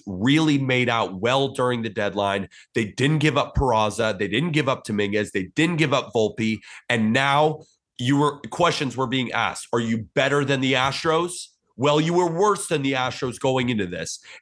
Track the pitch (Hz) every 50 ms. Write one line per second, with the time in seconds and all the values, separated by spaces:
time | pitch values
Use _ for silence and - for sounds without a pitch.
0 | - 107 92 90 104 131 143 156 160 156 147 139 135 127 127 127 123 120 117 113
1 | 107 92 95 92 101 117 127 139 139 135 - - 127 123 123 117 113 113 95 107
2 | 104 104 92 104 101 101 98 101 95 - - - - _ - 117 113 104 - -
3 | 123 147 156 151 139 156 143 143 123 - - - - - 113 110 107 107 92 113
4 | 113 110 104 92 104 101 101 123 160 175 147 156 135 135 127 127 - - 107 104
5 | 104 101 101 104 104 - - 101 92 87 - - 156 175 175 151 160 135 139 131
6 | - - - 117 110 104 - - 113 110 110 107 - - - - - - 120 117
7 | 110 107 113 131 135 139 139 147 156 156 151 151 - _ _ _ _ _ _ -
8 | 123 123 143 143 147 143 143 143 - - - - 175 170 - - 151 127 120 123
9 | 131 117 123 131 123 113 - 113 110 92 - - - - - 120 117 113 117 110
10 | 104 - - 143 131 135 139 143 143 131 139 127 131 131 131 127 127 139 131 -
11 | - 165 160 165 175 175 - - - - _ _ _ _ _ - 123 147 147 156
12 | 160 165 170 175 180 175 160 170 202 208 202 190 - - 170 151 139 139 135 131
13 | 127 127 120 - 143 127 113 - - 135 131 131 127 120 123 107 95 87 87 82
14 | 82 - - - - - - -